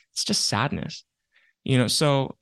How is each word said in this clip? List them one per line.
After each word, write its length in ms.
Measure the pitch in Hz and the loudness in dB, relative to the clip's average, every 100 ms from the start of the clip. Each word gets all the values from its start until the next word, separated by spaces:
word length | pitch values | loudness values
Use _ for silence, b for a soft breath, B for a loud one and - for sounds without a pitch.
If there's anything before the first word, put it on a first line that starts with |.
| B | B
it's 120 | - | -8
just 200 | - 202 | -4 -2
sadness, 580 | - 104 135 78 - - - _ _ b b _ | 0 0 0 -4 -8 -10 -18 _ _ b b _
you 140 | - 127 | 0 2
know, 100 | 113 | 2
so, 480 | - 147 139 135 - | 2 2 2 -2 -2